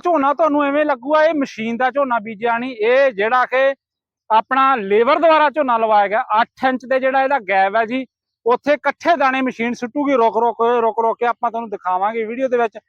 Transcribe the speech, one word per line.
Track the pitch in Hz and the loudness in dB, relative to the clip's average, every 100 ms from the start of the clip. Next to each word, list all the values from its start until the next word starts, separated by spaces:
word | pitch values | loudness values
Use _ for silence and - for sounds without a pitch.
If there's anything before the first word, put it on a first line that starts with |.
ਝੋਨਾ | 359 320 269 | 2 0 0
ਤੁਹਾਨੂੰ | - 320 294 285 | 2 0 2 0
ਐਵੇਂ | 285 302 | 0 -2
ਲੱਗੂਗਾ | 269 254 311 311 | -2 0 2 2
ਇਹ | |
ਮਸ਼ੀਨ | 320 269 - 220 233 | 0 -4 -6 -6 -4
ਦਾ | 254 | -2
ਝੋਨਾ | 262 269 233 | -2 -2 -2
ਬੀਜਿਆ | 214 202 233 233 | -6 -6 -4 -2
ਨਹੀਂ। | 254 233 | -4 -4
ਇਹ | 214 262 277 | 0 2 2
ਜਿਹੜਾ | 196 214 254 247 | 0 0 0 0
ਕਿ | 254 269 269 _ _ _ _ - | 0 0 -2 _ _ _ _ -2
ਆਪਣਾ | 220 - 262 269 262 | 0 2 2 2 2
ਲੇਬਰ | 196 208 233 311 | 2 2 4 4
ਦੁਆਰਾ | 330 311 302 | 4 4 2
ਝੋਨਾ | 285 269 226 | 0 0 0
ਲਵਾਇਆ | 226 208 202 | 2 2 2
ਗਿਆ। | 214 254 214 | 0 -2 0
ਅੱਠ | 240 - 262 | -2 -2 -2
ਇੰਚ | 254 247 | -2 -2
ਦੇ | 262 | -2
ਜਿਹੜਾ | 262 269 | 0 0
ਇਹਦਾ | 269 277 | 0 -2
ਗੈਪ | 185 196 196 214 | 0 0 2 0
ਹੈ | 220 | -2
ਜੀ, | 254 254 _ _ _ 226 | -4 -8 _ _ _ -2
ਉੱਥੇ | 247 277 | 0 0
ਇਕੱਠੇ | 294 285 - 311 330 | -2 -2 -2 0 0
ਦਾਣੇ | 277 262 | 0 0
ਮਸ਼ੀਨ | 262 - 233 | -4 -4 -6
ਸੁੱਟੂਗੀ | 240 240 294 277 | -6 -6 -4 0
ਰੁਕ | 262 226 220 | 2 2 2
ਰੁਕ, | 233 - 233 240 | 0 0 0 2
ਰੁਕ | 226 220 | 0 0
ਰੁਕ | 226 220 | -2 -2
ਕੇ। | 240 | -4
ਆਪਾਂ | 226 233 | -4 -6
ਤੁਹਾਨੂੰ | 226 233 | -6 -8
ਦਿਖਾਵਾਂਗੇ | 202 180 180 202 226 214 | -8 -4 -2 -2 -4 -6
ਵੀਡੀਓ | 240 262 | -4 -4
ਦੇ | 240 | -2
ਵਿੱਚ | 233 220 | -2 -6